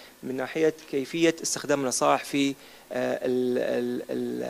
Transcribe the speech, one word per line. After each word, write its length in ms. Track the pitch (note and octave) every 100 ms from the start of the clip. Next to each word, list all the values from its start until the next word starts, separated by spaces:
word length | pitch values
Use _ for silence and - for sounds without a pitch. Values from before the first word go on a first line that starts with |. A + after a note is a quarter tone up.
| - -
من 140 | C3 C3
ناحية 360 | B2+ D#3+ D#3 D#3 -
كيفية 440 | C#3+ B2+ E3+ E3 E3
استخدام 380 | - - B2+ C#3+
النصائح 420 | C3 - D3 C3+
في، 260 | - C#3+ C#3
آه، 720 | C3+ - - - B2+ B2+ B2+ -
ال-، 320 | B2+ B2+ B2
ال-، 440 | - B2 B2 B2 -
ال-، 340 | B2+ A#2+ B2